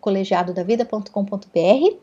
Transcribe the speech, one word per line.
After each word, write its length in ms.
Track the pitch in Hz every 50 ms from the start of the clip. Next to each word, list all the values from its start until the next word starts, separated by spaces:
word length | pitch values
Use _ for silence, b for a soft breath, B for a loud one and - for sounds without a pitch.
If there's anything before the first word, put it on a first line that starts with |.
colegiadodavida 840 | - 208 196 196 196 190 196 175 180 180 180 185 175 185 226 233 254
ponto 260 | 254 - 214 202 -
com 140 | - 208 202
ponto 240 | 196 - 196 - _ -
B 80 | 170
R. 400 | 165 180 214 269 311 392 370 -